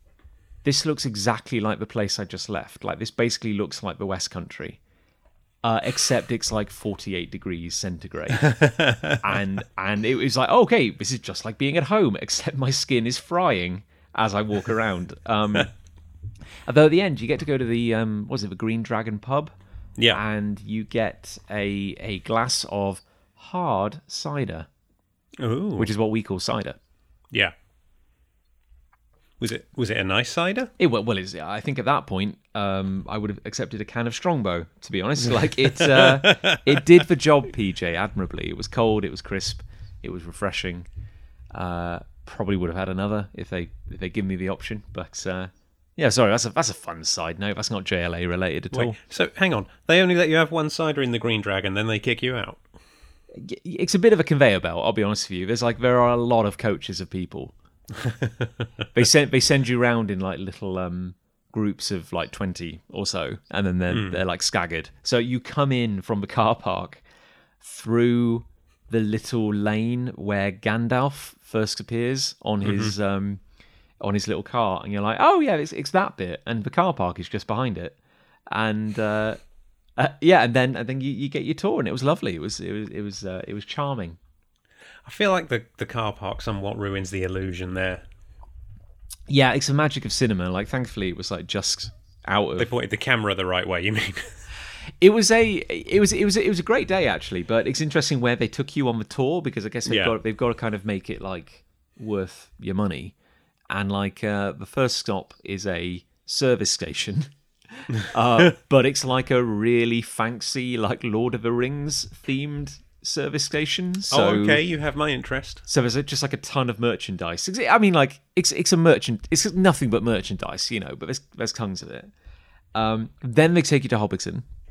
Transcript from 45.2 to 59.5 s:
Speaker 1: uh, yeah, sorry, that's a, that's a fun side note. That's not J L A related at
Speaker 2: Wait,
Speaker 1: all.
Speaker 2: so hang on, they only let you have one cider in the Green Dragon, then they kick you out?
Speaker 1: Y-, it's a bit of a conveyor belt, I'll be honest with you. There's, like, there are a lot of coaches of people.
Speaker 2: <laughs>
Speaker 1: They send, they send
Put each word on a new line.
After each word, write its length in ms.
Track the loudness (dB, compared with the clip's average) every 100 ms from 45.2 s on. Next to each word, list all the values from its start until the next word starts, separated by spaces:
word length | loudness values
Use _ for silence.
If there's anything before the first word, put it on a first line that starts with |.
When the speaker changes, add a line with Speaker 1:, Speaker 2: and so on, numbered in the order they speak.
| -6
Speaker 1:
uh, 220 | -6 -8 _ _ _ _ 0
yeah, 140 | 2
sorry, 200 | 4 4
that's 140 | 2
a, 60 | 0
that's 200 | -2 -2
a 40 |
fun 280 | -4 -12 -8
side 380 | -4 -4 -4 -4
note. 160 | -6 -4
That's 140 | -6
not 120 | -6
J 220 | -2 -2
L 100 | -2
A 100 | -2 -2
related 400 | 0 -2 -2 -4
at 60 |
Speaker 2:
Wait, 120 | -2 -2
Speaker 1:
all. 100 | -4 -8
Speaker 2:
so 200 | -2 -2
hang 180 | 2 0
on, 140 | 0 -4 -6 4
they 120 | 6
only 140 | 6
let 140 | 6 4
you 80 | 4
have 160 | 4
one 180 | 0 -2
cider 320 | 0 0 0
in 80 | 0
the 80 | 0
Green 220 | 0 0
Dragon, 340 | 0 0 0
then 140 | 0 0
they 100 | 0
kick 240 | 0 0
you 140 | -2 -4
out? 240 | -6 -12 _ -20 _ _ -20 _ -20 -16
Speaker 1:
Y-, 200 | -12 -12
it's 320 | -8 -4 0 6
a 20 |
bit 140 | 8
of 80 | 6
a 40 |
conveyor 360 | 4 6 8 6
belt, 240 | 2 -2
I'll 80 | 0
be 100 | 2
honest 260 | 2 0 -4
with 80 | -4
you. 100 | -2
There's, 180 | 0
like, 160 | 0 2
there 180 | 4 6
are 140 | 6
a 40 | 4
lot 300 | 4 4 2
of 120 | 0
coaches 420 | -2 -2 -4 -8
of 100 | -6
people. 440 | -6 -6 -8 -12 -16
Speaker 2:
<laughs> 60 | _ _ -16 -6 -6 -4 -6 -4 -8 -8 -10 -10 -2
Speaker 1:
They 100 | 4
send, 260 | 6 6 6
they 100 | 2
send 280 | 4